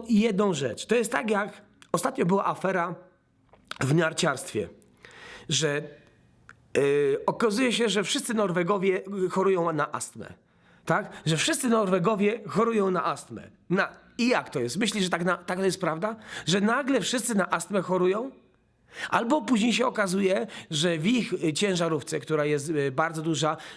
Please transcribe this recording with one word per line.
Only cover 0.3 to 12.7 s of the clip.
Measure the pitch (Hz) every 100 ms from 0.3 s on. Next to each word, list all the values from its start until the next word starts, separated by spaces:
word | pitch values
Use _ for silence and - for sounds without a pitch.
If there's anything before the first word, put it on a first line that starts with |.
| 190 208
rzecz. | 156 131 101 -
To |
jest | 240 226
tak, | 277 233
jak | 202 208 - - _ -
ostatnio | - 269 262 180
była | 196 -
afera | 156 185 185 170 170 - _ _ _ _ - _ -
w | 131
narciarstwie, | 160 160 156 165 131 - 107 - - - _ - - - - -
że, | 139 151 143 151 - - _ _ _ - - _ -
yy, | 139 143 143 139 -
okazuje | - 233 202 254
się, | 196 226
że | 190
wszyscy | 180 285 -
Norwegowie | 220 202 175 170 202 190 190 196 202 180
chorują | 190 190 190 170
na | 151 147
astmę. | 117 - 117 - - _ _ _ -
Tak? | - 170 196 - 151
Że | 160
wszyscy | - 320 254
Norwegowie | 226 196 185 180 208 202 226 185
chorują | 185 226